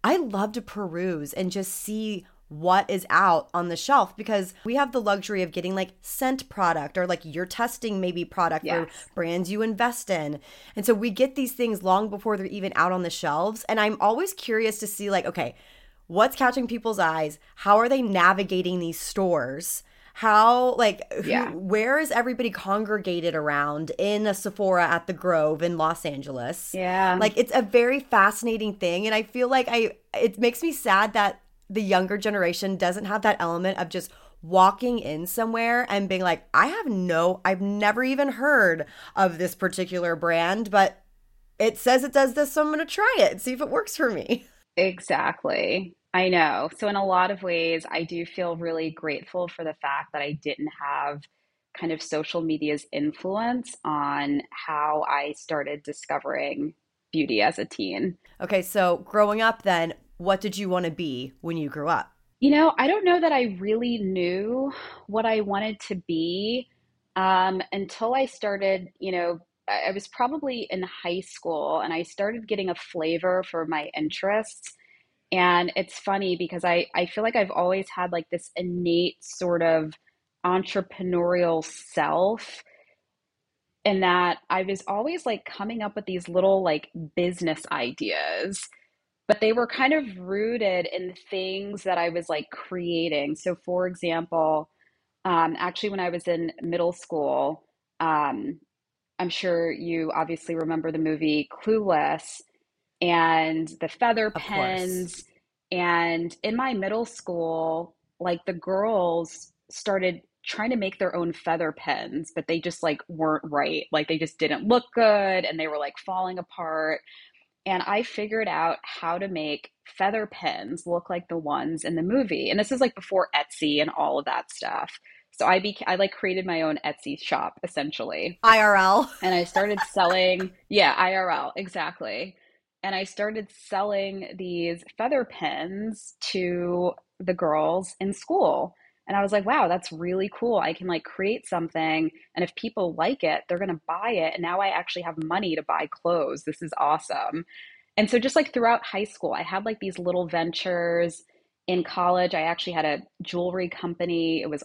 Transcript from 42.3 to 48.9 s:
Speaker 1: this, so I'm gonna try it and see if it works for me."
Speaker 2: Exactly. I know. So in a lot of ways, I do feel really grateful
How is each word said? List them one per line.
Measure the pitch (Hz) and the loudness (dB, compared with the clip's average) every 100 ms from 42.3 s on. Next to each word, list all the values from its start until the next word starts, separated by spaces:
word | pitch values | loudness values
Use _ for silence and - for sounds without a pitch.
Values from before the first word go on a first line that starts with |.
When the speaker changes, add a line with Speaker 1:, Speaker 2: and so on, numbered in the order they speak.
Speaker 1:
this, | 262 285 | 2 0
so | 311 | 2
I'm | 302 | 0
gonna | 302 311 | 0 -2
try | - 427 480 | 2 2 6
it | - | 4
and | 196 | 2
see | 254 | -4
if | 254 | -4
it | 294 | -2
works | - 427 - | -2 -2 -2
for | 262 | 0
me." | 180 - 247 - _ _ - | 0 -2 -2 -4 _ _ 0
Speaker 2:
Exactly. | 185 185 - 151 143 - - - - 180 185 - _ | 0 0 -2 0 0 -2 -2 0 0 -2 -4 -14 _
I | 185 185 | 0 4
know. | 180 156 98 151 - | 6 4 2 -2 -2
So | 208 | -2
in | 196 | 0
a | 196 | 2
lot | 185 185 | 4 2
of | 190 | 0
ways, | 185 170 165 165 - | -2 0 0 -2 -2
I | 160 | -4
do | 165 170 170 | -4 -6 -6
feel | - 175 165 | -4 -4 -4
really | 165 165 | -4 -4
grateful | 160 | -4